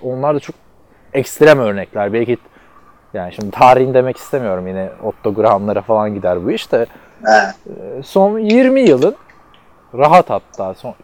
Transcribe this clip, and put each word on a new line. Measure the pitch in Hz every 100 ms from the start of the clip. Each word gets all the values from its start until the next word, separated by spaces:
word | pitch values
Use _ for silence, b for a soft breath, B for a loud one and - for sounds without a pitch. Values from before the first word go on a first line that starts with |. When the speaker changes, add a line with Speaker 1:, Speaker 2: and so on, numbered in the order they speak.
Speaker 1:
onlar | 127 127 143 147
da |
çok | - - _ _ _ b b
ekstrem | 135 123 - 151 143
örnekler. | 113 101 92 107 101
Belki | 113 120 120 _ b b b b _ _
yani | 104 90
şimdi | 98 104
tarihin | - 127 127 131
demek | 127 127 -
istemiyorum, | - 139 110 92 92
yine | 95 95 -
Otto | 107 - 107
Graham'lara | 101 107 101 104 101
falan | 98 107 107 101
gider | 92 90 101
bu |
iş | 110 -
de. | 117 117 B B _ 110
Speaker 2:
He. |
Speaker 1:
Ee, | 107 98 - - - - 131
son | 143 196 196 220
yirmi | 214 240 262 269
yılın | 233 127 170 285 _ _ _ _ _ _ _
rahat, | 120 147 175 -
hatta | 101 _ - 95
son, | 95 123 -